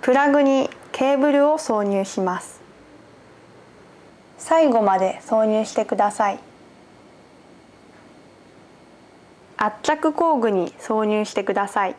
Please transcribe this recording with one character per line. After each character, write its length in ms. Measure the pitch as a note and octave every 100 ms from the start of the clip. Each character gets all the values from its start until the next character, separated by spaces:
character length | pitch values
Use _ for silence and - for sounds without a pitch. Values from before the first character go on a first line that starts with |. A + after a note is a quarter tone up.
プ 120 | -
ラ 180 | C4 C#4+
グ 120 | C#4+
に 260 | C#4 C4+ - - -
ケ 220 | - C4
ー 40 | C#4
ブ 140 | D4
ル 160 | C#4+ C#4+
を 80 | D#4
挿 260 | D#4 G#3+
入 220 | G#3 G3
し 160 | G3 -
ま 180 | F#3+ F#3
す。 220 | - - - - - - - - - - - - - - - - - - - -
最 320 | - E4 D4+
後 140 | A3+
ま 160 | G#3 F#3+
で 240 | F#3+ -
挿 220 | - A3 A3
入 180 | G#3+
し 100 | G#3+
て 120 | - G#3+
く 100 | G3
だ 140 | G#3
さ 220 | - G#3
い。 60 | G3 - - - - - - - - - - - - - - - - - - - - - - - - - - - - - - - -
圧 200 | G#3+ G#3+
着 300 | - D4+ D#4+
工 240 | D4+ E4+ C#4+
具 140 | A3+
に 220 | G3 F3
挿 320 | - - A3
入 200 | G#3+ G#3+
し 80 | G#3
て 100 | -
く 120 | G3
だ 140 | G3+ G3+
さ 200 | -
い。 80 | F#3+